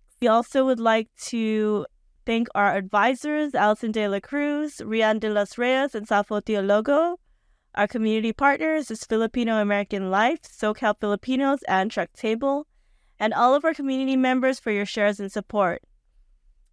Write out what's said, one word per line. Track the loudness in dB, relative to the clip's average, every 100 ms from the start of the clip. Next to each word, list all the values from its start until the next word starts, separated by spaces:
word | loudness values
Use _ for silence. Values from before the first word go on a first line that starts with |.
| _ -2
We | 2
also | 2 2 0
would | 2 2
like | 2 0 -2 -10 -8
to | -4 -2 0 0 -2 -4 _ _ _ -4
thank | -2 -2 0
our | 2 0
advisors, | 0 2 2 0 -2 -2 -2
Alison | 2 2 2 -2
De | -2 -2
La | -2
Cruz, | -4 -4 -2 -2 -6 -8
Rian | -6 0 2 2
De | 0
Los | -2 -2 -2
Reyes, | 0 0 0
and | -4 -2
Safo | 0 0 -4
Teologo, | -2 -2 2 2 4 2 2 -2 _ _ _ _ _ -2
our | -2
community | 0 0 0 -2
partners, | 2 2 2 0 -2 -4
is | -8
Filipino | -4 -2 0 0 0 0
American | 0 0 -2 -4 -2
Life, | 0 2 0
SoCal | -8 -6 -4 0 -2 0
Filipinos, | -2 -4 -2 0 0 0 0
and | 0 0
Truck | -2 -6
Table, | -4 -4 -2 -2 -2 -6 _ _ _ _ -4
and | -2
all | 2 4 4
of | 2
our |
community | -2 -2 -2 0 2
members | 2 2 0 -2
for | -2
your | -2 -2
shares | 0 0 0
and | -6
support. | -8 -4 0 0 0 _ _ _ _ _ _ _ _ _